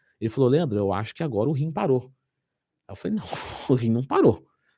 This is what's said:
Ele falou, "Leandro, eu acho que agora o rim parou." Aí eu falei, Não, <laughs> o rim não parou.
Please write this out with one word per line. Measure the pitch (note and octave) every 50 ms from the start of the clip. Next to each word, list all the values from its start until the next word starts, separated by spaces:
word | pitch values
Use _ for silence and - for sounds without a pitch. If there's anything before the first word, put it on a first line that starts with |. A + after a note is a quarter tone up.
| _ _ _ _
Ele | A2+ A2+
falou, | - - C3+ B2
"Leandro, | C3 D#3 F3 C#3 G#2 G#2
eu | G2+ G2 F#2+
acho | F#2+ G#2+ A2 -
que | - E3
agora | D#3 A2+ G2 G#2+ C3+
o |
rim | D#3+ C3 C#3+ E3
parou." | D3+ G3+ G#3+ D#3+ C3 B2+ - - _ _ _ _ _ _ _ _ _ _ _ _ _ _ _ -
Aí | F#2+
eu |
falei, | - - F#3 G#3+ G#3+
Não, | -
<laughs> | - - - - - - - - -
o | C3+
rim | A#2 A#2 A2+
não | A2+ A#2 C3
parou. | - D4+ F#4+ F4+ - G#2+ - - _ _ _ _ _ _